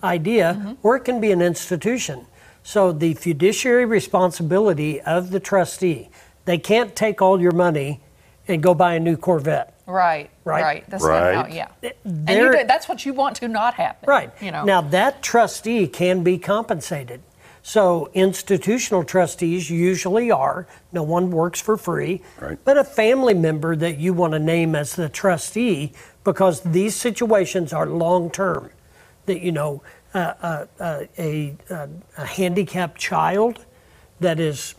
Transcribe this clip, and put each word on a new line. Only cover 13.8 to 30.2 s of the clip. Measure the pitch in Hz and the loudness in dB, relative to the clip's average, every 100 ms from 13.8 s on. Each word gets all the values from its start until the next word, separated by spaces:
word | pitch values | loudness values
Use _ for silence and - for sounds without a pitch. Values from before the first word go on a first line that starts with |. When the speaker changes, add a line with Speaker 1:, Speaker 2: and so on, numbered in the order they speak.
| - - - | -6 -4 2
Speaker 1:
Right. | 277 127 - | 2 2 -10
Speaker 2:
You | 202 | -8
know. | 151 202 | -2 2
Speaker 1:
Now, | 185 | 2
that | 151 180 233 - | 4 2 2 0
trustee | - 233 220 - 220 233 180 | 0 2 2 0 -4 0 0
can | - 180 185 | 0 0 2
be | 170 180 | 2 0
compensated. | 180 208 226 180 - 156 123 123 _ _ - - | 0 -4 -2 -6 -4 -10 -10 -16 _ _ -20 -20
So | - 214 190 170 143 | -2 2 4 2 0
institutional | 185 190 185 - 190 - 247 - 190 | 2 2 0 -2 0 2 -2 0 -2
trustees | 156 190 170 - 170 180 151 | 0 0 0 0 -2 -2 -2
usually | 165 175 185 185 208 240 | 0 2 0 0 0 2
are. | 190 135 143 175 - _ | 2 0 -2 -10 -20 _
No | 175 | -6
one | 151 170 180 | -2 0 0
works | 170 170 165 | 0 -2 -4
for | - 214 | -2 -2
free. | - 160 143 185 - - | -2 -4 -4 -6 -8 -16
Speaker 3:
Right. | - - - | -12 -6 2
Speaker 1:
But | 277 | 4
a | |
family | 277 - 220 262 254 | 2 2 2 4 4
member | 196 160 156 165 160 | 4 2 0 -2 -2
that | 165 147 | -2 -2
you | 170 | -2
want | 175 175 | 0 0
to | 156 | 0
name | 156 170 165 156 | 0 0 0 0
as | 147 - | -4 -4
the | 160 | -6
trustee, | - 196 170 - 214 240 165 147 - - _ - | -2 0 0 -4 -4 -2 -2 -4 -10 -20 _ -4
because | 175 190 156 | 2 2 2
these | 175 165 208 - | -2 0 0 -2
situations | 240 208 233 214 180 190 160 | -6 -2 2 2 2 -2 -4
are | 160 156 | -4 -4
long-term, | 160 170 180 170 - 190 165 - _ _ _ - _ - | -2 2 2 0 -2 -2 -2 -8 _ _ _ -20 _ -6
that, | 185 | -4
you | 175 | -2
know, | 160 147 139 - - _ | -2 -4 -6 -14 -20 _
uh, | 190 | -4